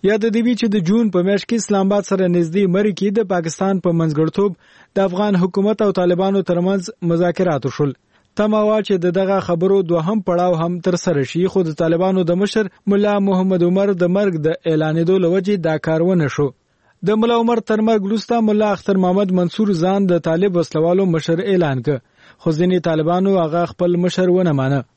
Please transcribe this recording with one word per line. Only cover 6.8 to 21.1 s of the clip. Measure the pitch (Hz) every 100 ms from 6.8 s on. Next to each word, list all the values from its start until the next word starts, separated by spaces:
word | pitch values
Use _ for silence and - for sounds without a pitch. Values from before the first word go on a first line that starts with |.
| 180 -
مذاکرات | 170 165 175 170 185 147 131
وشول. | - 143 - _ _ _ -
تمه | 214 214
وه | 214 214
چې | 202
د | 196 180
دغه | 180 190 196
خبرو | - 170 185 196
دوهم | 170 170 160 220
پړاو | 185 175 180 165
هم | 170 180
ترسره | 175 175 - 147
شي، | 131 165 185
خو | 190
د | 165
طالبانو | 151 165 170 185 190
د | 170 175
مشر | 202 220 196 _ -
ملا | 202 208 202
محمد | 196 185 190 185
عمر | 175 185 202
د | 185
مرګ | 175 190 208 165
د | 156 160 165
اعلانېدو | 156 156 160 170 190
له | 170
وجې | 185 190 208
دا | 165 156
کار | - 160
ونه | 175 180 143
شو. | - 143 - _ _ _ _
د | 175 220
ملا | 233 233
عمر | 233 233
تر | - 214
مرګ | 220 220 196
وروسته | 220 - 233
ملا | 214 214 214
اختر | 190 - 190
محمد | 180 185 202
منصور | 185 175 - 214
ځان | 175 180 196 196
د | 175
طالب | 165 165 202 175
وسلوالو | 160 156 165 185
مشر | 190